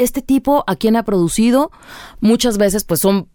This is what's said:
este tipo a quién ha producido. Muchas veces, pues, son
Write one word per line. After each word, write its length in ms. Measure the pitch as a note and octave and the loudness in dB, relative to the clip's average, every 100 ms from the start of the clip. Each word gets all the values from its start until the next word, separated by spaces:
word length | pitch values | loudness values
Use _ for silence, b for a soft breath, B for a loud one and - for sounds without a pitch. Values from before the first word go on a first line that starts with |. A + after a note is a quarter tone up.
este 200 | B3 - | -2 -2
tipo 440 | - C4+ - C#4+ - | -2 0 2 0 0
a 80 | |
quién 220 | F#3+ A3 A3+ | -2 0 0
ha 80 | |
producido. 680 | A3+ G3+ E3+ - A3+ B3 D#4 B B B B B | 0 0 0 0 2 2 0 B B B B B
Muchas 400 | G#3+ A#3 B3 G3+ | 0 2 0 0
veces, 240 | G#3 G#3+ | 0 -2
pues, 160 | - E3 | -4 -2
son 300 | G3 G3 - | 0 0 -4